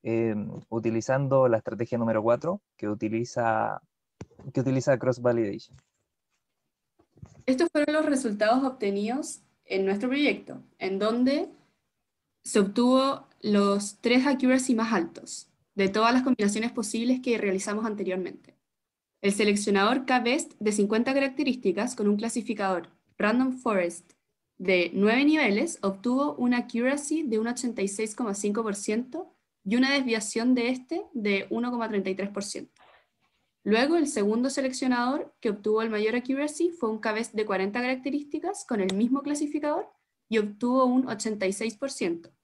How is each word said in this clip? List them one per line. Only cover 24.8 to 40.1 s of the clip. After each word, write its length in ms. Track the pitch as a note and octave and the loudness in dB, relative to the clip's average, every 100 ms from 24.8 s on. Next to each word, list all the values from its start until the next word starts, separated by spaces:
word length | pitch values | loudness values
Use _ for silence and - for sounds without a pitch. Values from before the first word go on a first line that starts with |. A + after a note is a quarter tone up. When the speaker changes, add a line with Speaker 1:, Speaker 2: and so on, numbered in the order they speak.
| E3+ | 2
Speaker 2:
nueve 320 | F#3+ G3+ A#3+ C#4+ | 2 4 6 4
niveles 520 | D#4 B3 G3+ E4 - | 4 4 2 -2 -2
obtuvo 540 | G3 F#3+ B3 C4 D4 D4 | -4 -2 0 0 0 0
una 200 | B3 A#3+ | 0 0
accuracy 680 | A#3+ A#3 B3+ C#4+ C#4+ D#4+ | 0 -2 0 -2 -2 -4
de 140 | D4+ G#3+ | 0 -2
un 80 | A3+ | -2
ochenta 360 | B3 B3 A3+ | -4 -6 -2
y 60 | G3 | -4
seis 280 | G3+ A3 - | -2 -6 -4
coma 160 | A#3 | -4
cinco 300 | G3 G#3 G#3 | -2 -2 -2
por 120 | A3 | -2
ciento 640 | G3+ - G#3+ B3+ D#4+ F#4 _ _ _ | -4 -4 -4 -4 -10 -12 _ _ _
y 140 | G3 A#3+ | -2 2
una 160 | C4 | 2
desviación 640 | C#4 C4 A3+ G#3 A3+ A#3+ | 2 0 -2 -2 -2 2
de 160 | B3+ A#3+ | 2 0
este 340 | B3+ - E4 - | -2 -6 -8 -8
de 340 | B3+ G#3 G3 G3 | -6 0 -2 -2
uno 200 | A3+ A#3+ | -4 -4
coma 200 | B3 A3 | -4 -2
treinta 180 | G#3 F#3+ | -2 -2
y 60 | |
tres 160 | F#3+ G3+ | -4 -6
por 140 | G#3 | -6
ciento. 360 | G3+ - - _ _ _ _ _ _ _ _ _ | -8 -10 -14 _ _ _ _ _ _ _ _ _
Luego, 340 | G3+ A3 C#4+ E4+ | 0 2 4 2
el 100 | C#4+ | 2
segundo 420 | A3+ G3+ A3 C4 | 0 0 2 0
seleccionador 880 | C4+ C4 C4 C4 B3 B3 D4 - _ | -2 -4 -2 0 0 0 -2 -6 _
que 120 | A#3 | -4
obtuvo 320 | G3+ G#3+ G#3+ | -2 0 0
el 80 | A3+ | 0
mayor 260 | G#3+ G#3+ B3 | 0 0 0
accuracy 540 | B3+ C4+ D4 D4 E4+ | -2 -2 -2 0 -2
fue 180 | - A3 | 0 -4
un 100 | A3 | -2
K-Best 360 | A3 G#3+ A#3+ | -2 -2 -4
de 100 | G#3 | -4
cuarenta 380 | G#3+ F#3+ G3 A3+ | -2 0 0 -2
características 840 | B3 C4 C#4 C#4+ D4 D#4 E4+ G4+ | -2 -4 -4 -6 -6 -6 -6 -8
con 160 | - A3 | -4 -2
el 140 | F#3+ | 0
mismo 260 | F#3+ A#3+ C#4 | 0 0 0
clasificador 640 | C#4 D4 D4 D4+ D4 D#4+ - _ _ | -2 -4 -4 -2 -2 -4 -6 _ _